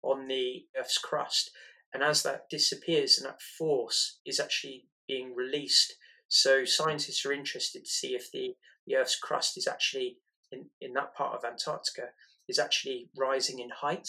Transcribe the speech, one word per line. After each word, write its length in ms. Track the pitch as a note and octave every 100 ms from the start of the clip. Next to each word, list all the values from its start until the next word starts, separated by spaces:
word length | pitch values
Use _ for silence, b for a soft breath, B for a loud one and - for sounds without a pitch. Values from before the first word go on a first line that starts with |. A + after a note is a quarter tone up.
on 240 | C3+ C3+ C3
the 380 | C3 B2+ B2+ - -
Earth's 200 | - -
crust. 500 | - - - - - B B B B
And 100 | C3
as 180 | C#3+ D3+
that 220 | - C#3 -
disappears 640 | D3 - - - D#3+ C3 -
and 100 | C3+
that 140 | -
force 800 | - - D#3+ C3+ A2+ - - - -
is 140 | C3
actually 460 | - - C#3 C3 _ _ -
being 260 | C3 B2+ B2
released, 600 | B2+ C#3+ C#3 - - - b b b
so 360 | - C3+ C3+
scientists 640 | B2+ - D#3 D3+ C#3+ - C#3
are 80 |
interested 500 | C#3+ C#3 B2+ - -
to 60 | C#3
see 200 | - C3
if 220 | B2+ -
the, 220 | C3+ B2+ B2 b b -
the 100 | C3
Earth's 220 | B2+ -
crust 400 | - D3+ - -
is 100 | -
actually, 500 | - - C3+ B2+ - _ _ _
in, 140 | C3 - _
in 140 | C3+
that 220 | B2+ - -
part 180 | C#3+
of 100 | A2+
Antarctica, 680 | A#2 A2+ - D3+ - - A#2+ _ b b -
is 120 | B2
actually 500 | A#2 - C#3 B2+ A#2+ -
rising 400 | C3 C3+ B2+ B2+
in 120 | B2 A#2+
height. 320 | C#3+ F3